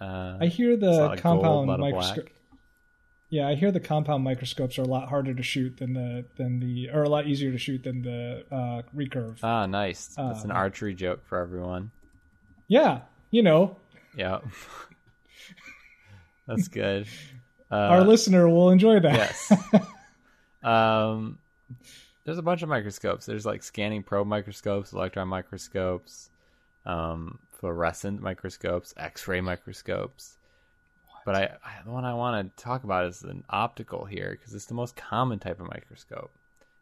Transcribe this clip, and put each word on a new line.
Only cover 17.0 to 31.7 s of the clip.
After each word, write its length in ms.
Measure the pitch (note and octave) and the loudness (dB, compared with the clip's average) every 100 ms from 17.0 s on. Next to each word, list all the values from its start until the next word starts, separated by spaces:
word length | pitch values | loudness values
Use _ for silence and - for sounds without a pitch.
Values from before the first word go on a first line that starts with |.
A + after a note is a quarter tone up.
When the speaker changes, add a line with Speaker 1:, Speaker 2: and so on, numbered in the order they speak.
| G#2 - - - _ _ _ | -6 -14 -20 -20 _ _ _
Speaker 1:
Uh, 40 | |
Speaker 2:
Our 300 | G#2+ G2+ F3+ | 0 6 8
listener 440 | F#3+ A3 - F#3 E3+ | 8 6 8 8 8
will 220 | E3+ F3+ | 8 8
enjoy 300 | F#3 A3 G#3+ | 8 8 8
that. 140 | D#3+ | 8
Speaker 1:
Yes. 380 | A#2+ G#2 - - F#3+ - | 4 2 -2 4 4 6
Speaker 2:
<laughs> 200 | - - - _ _ _ _ _ _ | 4 4 -12 _ _ _ _ _ _
Speaker 1:
Um, 760 | B2 A2+ A2 A2 A2 A2 A2 - _ _ _ B2 - - _ _ | 2 4 6 4 2 -2 -6 -12 _ _ _ -20 -20 -20 _ _
there's 140 | - E3 | -10 -4
a 40 | |
bunch 200 | E3 F3 | -2 -2
of 60 | D#3+ | 0
microscopes. 560 | C3 G#2 - G2 F#2 | -2 -4 -6 -4 -4
There's, 220 | - G#2+ G#2 | -6 -6 -6
like, 160 | G2+ | -6
scanning 400 | - - G#2 G#2+ | -10 -6 -4 -4
probe 240 | F#2+ G2+ G2+ | -4 -2 0
microscopes, 680 | G#2+ G2+ G2+ G#2 G2+ G2 | -4 -6 -8 -4 -4 -6
electron 360 | F#2+ F#2+ G2 F#2 | -6 -6 -6 -6
microscopes, 1000 | F#2 - F#2+ - G2 F#2 F2+ - - - _ _ _ _ _ | -6 -8 -16 -8 -4 -2 -4 -8 -20 -20 _ _ _ _ _
um, 540 | G2 E2+ E2 E2 E2 - _ | -8 -6 -6 -6 -10 -16 _
fluorescent 680 | - F#2 E2+ E2 E2 G2+ G2+ | -10 -8 -2 -2 -4 -8 -6
microscopes, 720 | G2 F#2 F#2+ - F2+ F2 - - | -8 -8 -12 -8 -4 -4 -6 -14
X-ray 440 | D#2 - - F2+ | -14 -12 -6 -4
microscopes. 1000 | F#2 F2 - F#2+ - F#2+ - - - _ _ _ _ _ _ _ _ - | -4 -6 -10 -16 -8 -6 -6 -12 -20 _ _ _ _ _ _ _ _ -12
But 120 | - G2 | -4 -2
I, 60 | G2 - | -2 -6
I, 180 | - | -20